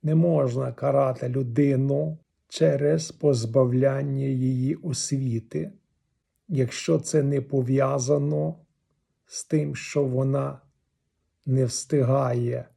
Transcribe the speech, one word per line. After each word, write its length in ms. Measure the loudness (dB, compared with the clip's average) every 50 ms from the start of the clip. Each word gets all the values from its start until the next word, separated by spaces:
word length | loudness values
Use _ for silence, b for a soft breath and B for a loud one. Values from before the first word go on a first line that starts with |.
| 0
Не 120 | 2 2
можна 580 | 4 4 4 2 2 0 0 0 -2 -4 -6 -6
карати 560 | -4 -2 0 2 2 2 0 0 -4 -4 -4
людину 880 | -2 -2 -4 -2 2 2 2 4 4 2 2 0 0 0 -2 -4 -6 -10 _ _ _ _ _ _
через 640 | -2 2 2 2 2 2 2 2 2 0 -2 -6 -12
позбавляння 1120 | _ 2 2 2 2 0 0 4 4 4 4 4 4 2 2 2 0 -4 -4 -4 -4 -2
її 480 | -2 -2 0 0 0 0 0 0 -2 -2
освіти, 960 | -4 -6 -6 -6 -6 -4 -4 -4 -2 -2 -2 -2 -4 -6 _ -8 -8 -8 -8 -10 _ _ _ _ _ _ _ _ _ _ _ _ _ _ _
якщо 500 | 0 0 0 0 -2 -8 -2 0 0 0
це 240 | 0 0 0 0 2
не 180 | 2 0 -2
пов'язано 1160 | -2 -2 -2 -2 0 2 2 2 2 2 0 -2 0 0 0 0 0 0 -2 -2 -2 -4 -6 -8 _ _ _ _ _ _ _ _ _ _ _ _ _
з 180 | _ -16 -16 -8
тим, 320 | _ 0 0 0 -2 -6
що 280 | -10 -12 -4 -2 0 0
вона 560 | 0 0 0 0 0 0 -2 -4 -6 -8 -12 _ _ _ _ _ _ _ _ _ _ _ _ _ _ _ _ _
не 180 | 0 2 2 2
встигає 1040 | 0 -2 -6 -6 0 2 2 4 4 2 2 2 0 0 -2 -2 -2 -4 -6 -8 -12 _